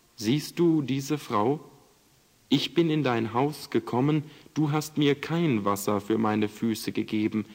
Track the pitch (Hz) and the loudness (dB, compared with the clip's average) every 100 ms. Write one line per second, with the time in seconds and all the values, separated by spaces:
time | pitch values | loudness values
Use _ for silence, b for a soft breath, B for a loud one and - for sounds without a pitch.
0 | _ - 107 147 - - 170 160 127 135 | _ -6 0 0 -2 0 2 2 0 -4
1 | 139 151 - 110 110 151 - - _ _ | -2 -4 -2 0 2 0 -6 -20 _ _
2 | _ _ _ _ - 143 - - 165 151 | _ _ _ _ 0 0 2 0 0 2
3 | 127 117 113 117 143 151 - 113 - 120 | 0 0 0 0 0 -2 -4 -4 0 2
4 | 143 151 147 B B - 151 151 147 - | 2 2 -2 B B -2 0 0 -2 2
5 | 143 139 - 165 165 110 101 98 - 104 | 2 2 0 0 2 2 0 -2 0 -2
6 | - 110 110 107 104 - 117 107 - 101 | 0 0 2 2 0 -2 -2 -2 -4 -4
7 | 107 107 107 110 104 | -2 -2 0 -2 -6